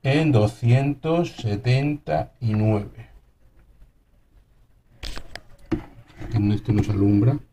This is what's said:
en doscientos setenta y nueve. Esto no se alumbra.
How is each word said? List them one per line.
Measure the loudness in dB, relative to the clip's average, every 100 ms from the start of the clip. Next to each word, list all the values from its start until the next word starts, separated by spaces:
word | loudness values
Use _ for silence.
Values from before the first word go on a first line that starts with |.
en | 2 2 4
doscientos | 4 2 0 2 4 2 -2 -2 0 0
setenta | -4 -6 -4 0 0 0 -4 -4 -4 -4 _
y | -2
nueve. | 0 2 0 -4 -14 -20 -20 _ _ _ _ _ _ -20 _ _ _ _ _ _ _ _ _ _ _ -12 -10 -12 -18 -20 -20 -8 -8 -8 -20 -20 -16 -6 -2 0
Esto | 0 0
no | 0
se | 0
alumbra. | 2 4 4 2 0 -8